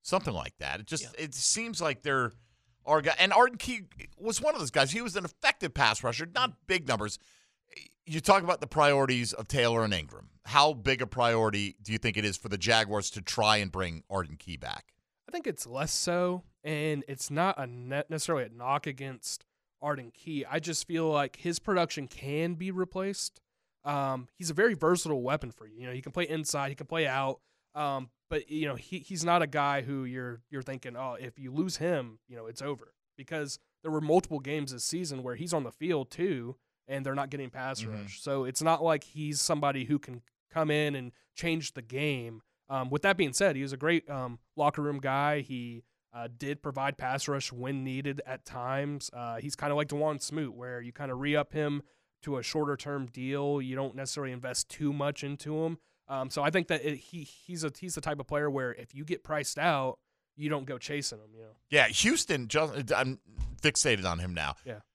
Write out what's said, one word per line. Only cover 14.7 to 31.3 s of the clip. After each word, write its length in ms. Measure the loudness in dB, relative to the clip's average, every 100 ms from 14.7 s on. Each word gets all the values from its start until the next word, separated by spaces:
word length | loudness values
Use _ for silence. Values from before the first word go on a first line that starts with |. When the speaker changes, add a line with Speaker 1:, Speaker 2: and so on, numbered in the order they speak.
| -10 _ _ _ _ -10
Speaker 3:
I 20 |
think 140 | -6 -6
it's 220 | -6 -8
less 260 | -4 -2
so, 500 | 0 0 2 0 -2 -8 _
and 400 | -4 -2 0 -2 -6
it's 220 | -8 -4
not 300 | 0 0 0
a 80 | -6
ne-, 360 | -8 -4 -4 -4
necessarily 360 | -4 0 -2 -2
a 40 |
knock 380 | -6 0 0 -2
against 580 | -8 -10 -10 -10 -10 _ _ _ _
Arden 300 | -4 -4 -6
Key. 320 | _ -6 -6 -2
I 100 | -2
just 280 | -2 -4 -2
feel 220 | 0 4
like 280 | 4 2 -2
his 220 | -4 -2
production 480 | 2 2 2 -2 -8
can 480 | -10 -4 -2 -2 -2
be 160 | -4
replaced. 680 | -4 -4 -2 -4 -4 -6 _ _ _ _ _ -2
Um, 420 | 0 0 -2 -6 _
he's 140 | -2
a 40 |
very 200 | 4 4
versatile 480 | 6 4 4 2 0
weapon 300 | 0 0 -2
for 160 | -12 -20
you. 120 | -14
You 80 | -10
know, 60 |
he 80 | -8
can 100 | -6
play 160 | -4 -2
inside, 420 | -2 -2 -2 -2
he 60 | -6
can 120 | -4
play 200 | 0 0
out. 320 | 2 0 -2 _ _ _ -4
Um, 340 | -2 -2 -6 _ _
but, 200 | -6 -4
you 180 | -2 -2
know, 80 | -4
he, 240 | -8 -12
he's 240 | -8 -4
not 180 | 2 4
a 60 | 4
guy 340 | 2 2 0
who 220 | -2 -4
you're, 380 | -4 -6 -8 -10 _
you're 120 | -10
thinking, 340 | -8 -10 -10 -8
"Oh, 180 | -8 -8
if 200 | -10